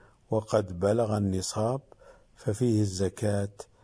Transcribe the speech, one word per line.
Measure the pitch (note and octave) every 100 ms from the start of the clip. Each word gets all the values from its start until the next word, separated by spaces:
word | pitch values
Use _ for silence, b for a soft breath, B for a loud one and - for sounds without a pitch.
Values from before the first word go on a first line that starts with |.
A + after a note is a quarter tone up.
| b b -
وقد | A2 - A2 F#2+ F2
بلغ | G2 A2 A2 G#2+
النصاب | G2+ F#2+ F#2 A2 A2 C3+ - - B B B _
ففيه | - G#2 B2 G#2+
الزكاة | G#2 F#2 F#2+ - G#2 G2+ G2+ - - b